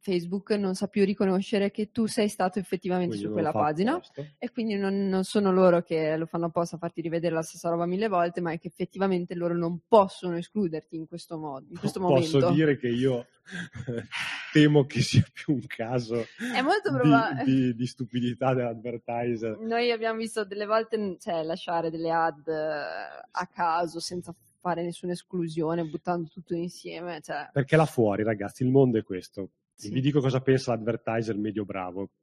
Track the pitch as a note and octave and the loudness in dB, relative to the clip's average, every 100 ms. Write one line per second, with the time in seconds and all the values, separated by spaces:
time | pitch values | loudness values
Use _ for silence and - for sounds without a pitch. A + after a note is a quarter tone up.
0 | - F3+ F3 G3 - G#3 G3 F#3 G3 G#3 | 0 -2 0 -6 -2 0 0 -2 -2 2
1 | G3 G3+ G3 F#3 G3 G#3 G3+ - G#3+ - | 2 4 2 2 2 0 0 -2 -6 -2
2 | A3 - G#3+ - F#3 G#3 F3+ F3+ F3+ F3+ | -2 2 0 2 0 0 -4 -4 -2 0
3 | F3+ G#2+ - G#2+ - - D3+ D#3 G#3+ E4+ | 0 -2 -4 0 0 2 0 2 0 0
4 | - - D3+ _ B3 - A3+ G3+ G3 G3 | -6 -14 -14 _ -10 -6 -2 0 0 0
5 | G3 F#3+ F#3 G#3+ G3 F#3 F#3 E3+ E3+ D#3+ | 2 0 0 2 4 8 8 6 2 -2
6 | D#3 D#3 E3 E3+ E3+ E3 E3+ E3 E3+ - | 0 0 -2 -2 -2 -2 -2 -4 -8 -6
7 | E3 E3 E3+ D#3+ D#3+ - E3+ E3+ F3 F#3 | -4 -2 0 -2 -4 -6 -4 -2 -2 -2
8 | A3 F#3 F3 F3 E3+ D#3+ - _ F3+ - | 0 2 0 0 -4 -4 -10 _ -8 -2
9 | G3 F3+ F3 F3+ E3+ E3+ E3+ E3+ _ A3+ | 0 0 -2 -4 -2 0 -2 -4 _ 8
10 | F#3+ - F#3 E3+ F3 G#3+ F#3+ D#3+ - E3 | 8 0 -4 -4 -4 -2 -2 -2 -8 -12
11 | D#3+ E3+ - E3 D#3 C3+ - F3 - - | -10 -14 -12 -10 -10 -10 -14 -6 -6 0
12 | F3+ C3+ D#3+ D3+ - C#3+ D#3 C#3 B2 A#2+ | 4 4 6 4 4 4 4 2 0 0
13 | C3 B2 - _ - F3+ E3+ - - A#2 | 0 0 -6 _ -16 -14 -12 -12 -8 -8
14 | - - - - - D3+ D3+ D3 C#3 A#2+ | -8 -8 -8 -8 2 6 8 8 4 0
15 | C3 - - - - C3+ A#2 - A2+ B2+ | 4 4 4 -2 -2 -2 -2 -8 -2 -2
16 | A2+ A#2 A2+ - A#3+ B3+ C4+ G#4 G4 C4 | -2 -4 -4 -8 -6 -2 0 0 0 2
17 | D3+ D3 A3 C#3 C3+ C3+ B2+ A#2 B2 - | 6 6 4 -2 2 2 2 0 -6 -6
18 | B2 B2 A#2+ A#2+ B2+ C3 A#2+ A2+ A2+ A#2+ | -6 -2 -2 0 0 2 0 -4 -8 -10
19 | - A#2 A#2+ A#2 A2+ G#2+ A3+ A#3 A#3+ A#3 | -6 -4 -2 -2 -4 -6 -4 0 0 0
20 | A3+ A3+ A3+ A3+ G3+ G3+ G#3 A3 A3+ A3 | -2 -4 -4 -6 -6 -6 0 0 0 -2
21 | G3+ E3 - E3+ D#3 F3+ - E3+ E3 D#3+ | -4 -6 -4 -4 -2 -6 -4 -2 -2 -2
22 | E3 E3 E3 D3+ D3+ D#3 D#3 D3+ A#2 E2+ | -2 2 0 -2 -6 -4 -2 -4 -6 -8
23 | E2+ C#2 - - F3+ - E3+ E3 F3 E3 | -10 -14 -10 -8 -8 -4 -2 0 -2 -6
24 | - F3+ F3 E3+ _ _ F3+ E3+ F3 E3+ | -8 -10 -12 -16 _ _ -4 -4 -4 -6
25 | F3+ F3 - F#3 E3 D#3+ D#3 E3+ E3 D3+ | -8 -8 -6 -4 -4 -2 -2 -2 -4 -6
26 | F3+ F3 D#3+ - E3 E3+ F3 - F3+ E3 | -4 -4 -6 -12 -8 -6 -6 -10 -14 -12
27 | F3 D#3+ D#3+ D3+ D3 - C3 D#3+ D3+ - | -10 -12 -10 -10 -4 -4 2 2 2 2
28 | A2 G2 G#2+ G#2+ G2+ - B2+ C3+ C3 A2+ | 0 2 -2 -2 -6 -2 2 6 6 4
29 | G#2 F#2 - - F#2+ _ _ _ G#2 C3 | -2 -10 -10 -12 -12 _ _ _ -6 -2
30 | C3+ C#3+ C3 B2+ C3 C3 B2+ A#2 A2 A#2 | 2 2 2 0 2 2 2 -4 -2 -4
31 | - A2+ A2+ G#2 G#2+ G2+ G2 G2 F2+ F2+ | -2 -4 -2 -4 -4 -4 -6 -6 -6 -8
32 | G2 _ | -10 _